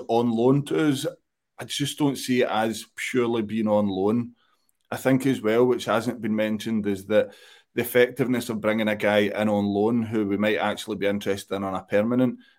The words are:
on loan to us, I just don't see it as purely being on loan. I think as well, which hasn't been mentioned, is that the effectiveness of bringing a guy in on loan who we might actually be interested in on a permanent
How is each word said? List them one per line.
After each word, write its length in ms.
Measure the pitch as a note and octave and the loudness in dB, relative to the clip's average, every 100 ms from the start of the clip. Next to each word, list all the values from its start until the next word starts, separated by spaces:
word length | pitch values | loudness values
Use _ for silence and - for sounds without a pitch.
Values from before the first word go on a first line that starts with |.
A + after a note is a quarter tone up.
| - | 0
on 220 | A#2 A#2+ | 0 2
loan 340 | A2+ B2+ C#3+ C#3+ | 2 4 2 0
to 220 | D#3+ D3+ | 0 0
us, 180 | C3+ D#3+ - _ _ _ - | 0 -4 -10 _ _ _ -18
I 40 | |
just 340 | B2+ - C#3 - | -12 -6 -6 -2
don't 180 | C#3+ A#2+ | -2 -2
see 260 | - B2 | 0 0
it 60 | A2+ | 2
as 380 | G#2+ A2+ G#2+ - | 0 -2 -4 -10
purely 480 | - - B2+ A#2+ A#2 | -10 -4 0 0 0
being 240 | G#2 A2 G#2+ | -2 -2 2
on 200 | G#2 G2+ | 2 2
loan. 440 | F#2 G2+ A#2+ A#2 - _ _ _ _ _ | 0 0 0 -2 -12 _ _ _ _ _
I 40 | A2 | -2
think 300 | C3 C3 C3+ | 2 2 2
as 140 | A#2+ | 0
well, 220 | G#2+ A2+ B2+ | 2 4 4
which 180 | A2+ A2+ | 2 0
hasn't 360 | G#2+ B2 A#2 | 0 0 -4
been 120 | G#2+ G#2+ | -4 -2
mentioned, 500 | A2 G#2+ A2+ A2 G2+ | -2 -2 -2 -2 -2
is 200 | F#2+ G2 | -4 2
that 260 | G#2+ G#2 - - - _ | 2 2 -8 -20 -20 _
the 80 | A#2 | -6
effectiveness 640 | A#2 B2 B2 B2+ B2 A#2+ A#2 | 2 4 4 2 -2 -2 -4
of 120 | A2 | -2
bringing 260 | G#2+ A2 G#2+ | 0 0 0
a 60 | G#2 | 0
guy 220 | G#2+ G#2 | 2 4
in 300 | G#2 G2+ G#2+ | 2 0 0
on 180 | G#2 G2+ | 0 0
loan 360 | G2+ A2 A#2+ | 0 0 0
who 240 | A2 A2 G2+ | -2 -2 0
we 100 | G2+ | 0
might 200 | G#2+ F#2 | 0 0
actually 380 | G#2 F2+ - G2+ | -2 -4 -8 -2
be 100 | G2 | -2
interested 480 | G2+ G2+ G2 - G2 | -2 -4 -6 -6 -6
in 80 | |
on 100 | F#2+ | -4
a 80 | F#2 | -6
permanent 560 | - G#2 A2+ B2 B2+ A#2+ _ | -2 0 2 0 0 -2 _